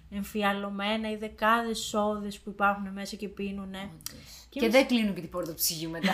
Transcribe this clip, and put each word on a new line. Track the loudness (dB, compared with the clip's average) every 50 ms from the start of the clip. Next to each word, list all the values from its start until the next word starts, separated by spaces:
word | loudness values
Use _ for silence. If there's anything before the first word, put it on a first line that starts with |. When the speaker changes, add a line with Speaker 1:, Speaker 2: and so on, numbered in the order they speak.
| -18 -8
Speaker 1:
εμφιαλωμένα | -6 -6 -6 -4 -2 0 2 2 2 0 -2 -4 -4 -2 -2 0 0 0 -2 -4
ή | -4
δεκάδες | -4 -6 -8 -4 2 4 6 6 6 4 0 -2 -2
σόδες | -4 -2 0 2 2 2 2 0 -4 -6 -8 -8
που | -10 -12
υπάρχουν | -2 2 4 4 4 2 -2 -6
μέσα | -6 -6 -8 -8 -8
και | -8 -8 -8
πίνουνε. | -6 -4 -4 -4 -4 -6 -8 -8 -8 -8
Speaker 2:
Όντως. | -8 -10 -12 -12 -12 -12 -12 -12 -16 -18 -18 -20 -20 -10
Speaker 1:
Και | -2 0
Speaker 2:
Και | 2
Speaker 1:
εμείς | 6 6
Speaker 2:
δεν | 6 6
κλείνουν | 6 4 4 4 2 0
και | -2
την | -6 -6
πόρτα | -6 -4 -4 -4
του | -2
ψυγείου | 0 0 0 0 -2 -4 -6
μετά. | -4 0 2 2